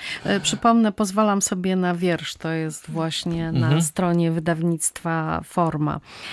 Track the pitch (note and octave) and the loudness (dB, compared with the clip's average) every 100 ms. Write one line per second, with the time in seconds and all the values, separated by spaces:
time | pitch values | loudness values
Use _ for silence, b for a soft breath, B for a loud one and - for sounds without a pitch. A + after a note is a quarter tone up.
0 | B B D3 G3 - G#3 A#3 A#3 G#3+ - | B B -2 0 0 2 4 4 4 2
1 | G#3 G3 G#3+ G3 - F#3 F#3+ F#3 F3+ F3 | -2 2 2 2 0 -2 0 2 2 2
2 | F3+ E3 D#3+ - E3 D#3+ D#3+ D3+ - D#3 | 0 0 -4 -8 -4 -2 -4 -6 -8 -4
3 | D#3+ D3+ F3 E3 E3 E3 A#2+ D3+ E3 - | -2 -2 -4 -2 0 0 4 4 2 0
4 | F3+ E3+ E3 E3 E3 D#3+ E3+ E3 - - | 2 2 2 0 0 0 0 0 -2 -4
5 | E3+ E3 D#3+ D#3+ E3 - E3 D#3 D3+ D#3 | -4 -2 -2 -4 -4 0 0 0 -2 -4
6 | B B B | B B B